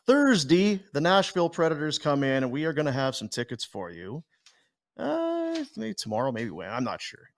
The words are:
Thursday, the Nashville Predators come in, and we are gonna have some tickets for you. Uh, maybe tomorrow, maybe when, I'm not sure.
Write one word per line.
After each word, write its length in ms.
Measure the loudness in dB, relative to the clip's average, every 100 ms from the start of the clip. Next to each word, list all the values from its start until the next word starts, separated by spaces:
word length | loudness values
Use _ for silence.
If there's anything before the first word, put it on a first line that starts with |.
| 4
Thursday, 760 | 6 6 4 6 4 4 2 -2
the 80 | 0
Nashville 500 | 4 4 4 0 0
Predators 480 | 2 0 0 -2 -2
come 240 | 0 2
in, 220 | 2 2
and 80 | 0
we 120 | -2 -2
are 60 |
gonna 200 | 0 -2
have 240 | 0 -2 -2
some 120 | -6
tickets 360 | -6 -6 -8
for 260 | -10 -10 -10
you. 320 | -12 -12 -12 -14 _ _ _ _ _ _ -8
Uh, 680 | -4 -2 -2 -4 -4 -6 -8 -8
maybe 160 | -8
tomorrow, 380 | -8 -6 -2 -2
maybe 200 | -4 -6
when, 200 | -8 -8
I'm 140 | -6
not 180 | -4 -6
sure. 260 | -10 -16 -20